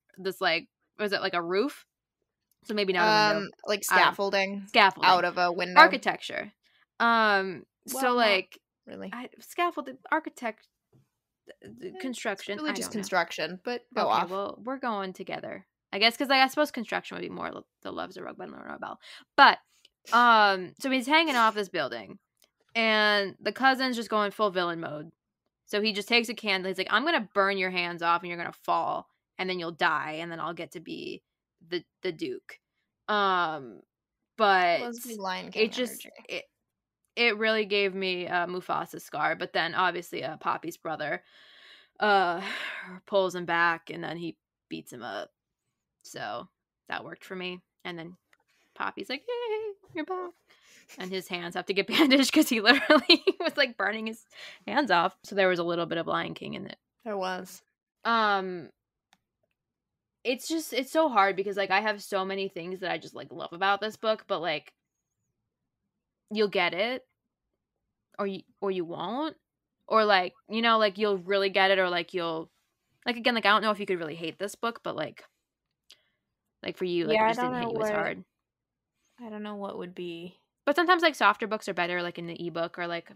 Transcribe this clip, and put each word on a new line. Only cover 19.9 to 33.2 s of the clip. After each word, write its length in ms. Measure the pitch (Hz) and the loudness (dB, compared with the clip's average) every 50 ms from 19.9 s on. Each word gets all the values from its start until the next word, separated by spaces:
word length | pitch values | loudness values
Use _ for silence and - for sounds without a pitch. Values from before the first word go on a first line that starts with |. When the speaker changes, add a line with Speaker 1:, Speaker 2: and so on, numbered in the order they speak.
| _ _ _ - - | _ _ _ 2 4
Speaker 1:
um, 600 | 233 240 240 233 220 214 202 196 185 185 170 - - | 6 8 8 8 8 8 6 4 2 -2 -8 -10 -6
so 100 | - 269 | -4 0
he's 160 | 262 262 233 247 | 0 0 2 4
hanging 280 | 294 311 330 320 269 | 4 4 4 4 4
off 200 | 247 226 220 208 | 4 4 4 2
this 140 | 214 208 185 | 0 -4 -4
building, 500 | - 175 147 127 120 117 104 95 - - _ _ _ _ _ _ _ _ _ _ - | -2 -2 -2 -2 -4 -8 -10 -12 -18 -20 _ _ _ _ _ _ _ _ _ _ -4
and 600 | 233 226 220 220 214 214 214 208 208 202 190 - - | 0 2 2 4 4 4 4 4 2 0 -2 -6 -6
the 120 | - 208 | -6 -6
cousin's 440 | 202 - 247 269 262 247 262 262 247 | -2 2 2 2 4 4 0 -2 -2
just 140 | 226 233 - | -4 -4 -2
going 220 | - 214 208 202 | 0 0 0 0
full 200 | 196 - 220 208 | 0 0 0 0
villain 280 | 180 185 180 175 170 165 | 0 0 -2 -2 -4 -6
mode. 320 | 165 147 147 151 151 170 - _ _ _ _ _ _ _ _ _ _ | -6 -8 -8 -10 -12 -14 -18 _ _ _ _ _ _ _ _ _ _
So 160 | - - 208 | -6 -2 -2
he 120 | 208 220 208 | 0 0 -2
just 140 | 202 202 - | -2 -2 0
takes 220 | 240 240 233 233 | 2 0 2 0
a 40 | 240 | -4
candle. 360 | 214 - 214 196 190 180 190 | -6 -4 -2 -2 -2 -2 -4
He's 80 | 185 185 | -4 -4
like, 100 | 185 - | -4 0
"I'm 140 | - 214 254 | 0 0 2
gonna 240 | 320 339 294 220 180 - | 2 0 0 -2 -2 0
burn 240 | 202 196 190 202 196 | 2 2 2 2 0
your 140 | 185 185 | -2 -2
hands 300 | 185 185 175 175 175 170 | -2 -2 -4 -4 -4 -4
off, 200 | 170 170 170 170 | 0 0 0 0
and 80 | 180 175 | 0 -4
you're 80 | 175 170 | -8 -8
gonna 160 | 170 - 160 | -8 -10 -10
fall, 540 | - _ - 175 170 160 - 156 160 185 _ _ _ _ _ _ - | -10 _ -2 0 0 0 -2 -4 -4 -6 _ _ _ _ _ _ -8
and 120 | 190 185 | -6 -4
then 100 | 185 180 | -4 -4
you'll 120 | 170 165 | -6 -6
die, 460 | 175 147 180 170 160 147 139 151 156 156 | -4 0 0 2 2 0 -2 -4 -8 -10
and 120 | 165 170 | -10 -10
then 80 | 170 165 | -10 -8
I'll 140 | 151 156 175 | -8 -8 -8
get 180 | 165 170 - - | -10 -12 -14 -14
to 60 | 180 | -16
be 440 | 165 - 165 - - - - 185 _ _ _ _ _ _ _ _ _ 165 | -14 -12 -12 -12 -10 -12 -12 -14 _ _ _ _ _ _ _ _ _ -8
the, 160 | 180 175 - _ _ _ - | -8 -8 -8 _ _ _ -8
the 80 | 185 | -8
Duke." 480 | 170 156 170 135 123 - - - - - _ _ _ _ _ _ _ _ _ - | -6 -6 -6 -8 -8 -8 -12 -18 -20 -20 _ _ _ _ _ _ _ _ _ -2
Um, 760 | 214 208 | 0 2